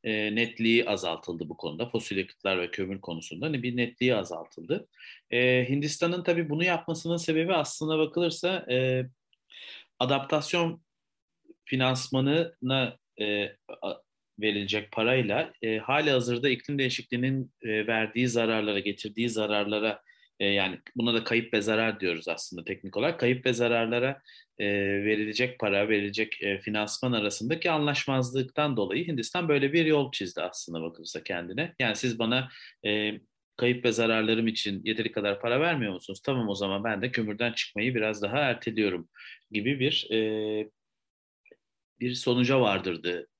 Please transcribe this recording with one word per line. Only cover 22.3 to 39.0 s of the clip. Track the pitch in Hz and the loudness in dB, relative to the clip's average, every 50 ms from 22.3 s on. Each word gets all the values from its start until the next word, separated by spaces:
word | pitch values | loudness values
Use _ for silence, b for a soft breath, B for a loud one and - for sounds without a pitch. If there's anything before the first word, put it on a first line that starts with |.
| 82 - - - 92 87 85 | -4 -4 -6 -10 -10 -10 -8
teknik | 95 95 - - 95 - | -8 -8 -8 -8 -6 -4
olarak. | 101 123 160 170 - | 0 0 0 0 2
Kayıp | 123 120 127 127 127 | 2 2 2 2 2
ve | 131 | 0
zararlara, | 120 113 120 117 120 117 113 113 120 120 123 131 139 - B B B B B B _ - | 2 2 2 2 4 2 2 2 2 2 0 0 -2 -6 B B B B B B _ -4
e, | 107 101 101 101 98 98 101 101 101 | -2 0 0 2 2 0 0 0 2
verilecek | 107 110 104 110 107 107 - 127 127 123 - | 2 2 2 0 -2 0 -2 -2 -2 -2 -2
para, | 113 104 98 98 104 107 | -2 0 2 2 2 2
verilecek, | 110 101 101 101 98 107 110 107 - - | 2 2 0 -2 -2 -4 -4 -4 -4 -6
e, | - 101 98 95 | -2 -2 -4 -4
finansman | - 110 107 107 107 107 - - - 127 | -4 -4 -2 -2 -2 -2 -2 -2 0 0
arasındaki | 120 110 104 104 - - 110 123 160 165 - 175 | 0 2 0 0 -2 -2 -2 -4 -4 -2 0 0
anlaşmazlıktan | 160 151 147 147 139 - - - 135 131 127 123 123 135 131 127 _ 151 151 147 131 | 0 2 2 0 0 -2 -2 0 0 0 0 0 -2 -2 -4 -2 _ 0 0 0 2
dolayı | 110 101 90 98 139 175 | 0 0 0 -2 -2 -2
Hindistan | 170 156 123 113 - - 180 175 160 | -2 -4 -4 -4 -4 -4 -2 2 2
böyle | 147 139 135 139 | 4 4 4 4
bir | 147 170 160 | 4 4 4
yol | 160 156 143 135 120 | 6 4 4 2 0
çizdi | - - 101 87 - 78 | -2 -6 -6 -6 -4 -6
aslında | 80 90 - - - - 82 80 | -6 -6 -6 -8 -10 -8 -6 -6
bakılırsa | 80 82 82 - 80 - - 80 | -6 -6 -8 -10 -16 -10 -10 -10
kendine. | - - 95 87 87 87 92 127 160 165 - _ | -8 -6 -6 -6 -6 -6 -6 -6 -6 -6 -2 _
Yani | 131 113 107 | 0 0 0
siz | - - 127 113 113 | 0 0 -2 0 0
bana, | 117 113 123 131 131 127 B B B B B B - | 0 2 2 0 -2 -4 B B B B B B -2
e, | 107 104 107 107 107 107 - _ _ _ _ _ _ _ | 0 0 0 0 -2 -4 -6 _ _ _ _ _ _ _
kayıp | - 123 120 123 123 123 | 0 2 2 2 4 2
ve | 120 | 2
zararlarım | 110 113 117 113 113 113 110 110 113 113 117 | 2 4 2 4 4 4 4 4 4 4 2
için | 113 110 - - 104 98 95 - | 0 0 0 -2 -2 -4 -2 -2
yeteri | 110 107 117 110 113 | -2 -2 0 -2 -2
kadar | - 110 101 104 101 98 | -2 -2 -2 0 -2 -2
para | - 117 120 135 | -2 0 2 2
vermiyor | 156 175 165 139 117 104 | 2 2 2 0 -2 -2
musunuz? | 92 90 - - 95 - - | -4 -6 -8 -10 -12 -6 -2
Tamam, | - 135 127 113 104 | -2 0 0 0 0
o | 101 | 0
zaman | 95 101 98 98 101 104 | 0 0 -2 -2 -2 -2
ben | 117 107 98 | -2 -2 -2
de | 131 131 | -2 -2
kömürden | 127 120 110 107 104 104 120 117 | -2 -2 -2 -2 -2 -2 -2 -2
çıkmayı | 113 - - - _ 104 107 127 127 | -2 -4 -6 -4 _ -2 -2 0 0
biraz | 117 107 110 107 104 | 0 0 0 -2 -2
daha | 101 98 117 143 | -4 -2 0 2
erteliyorum | 147 131 117 - - 117 107 110 107 98 90 85 | 2 2 0 -2 -4 -4 0 2 2 2 2 -2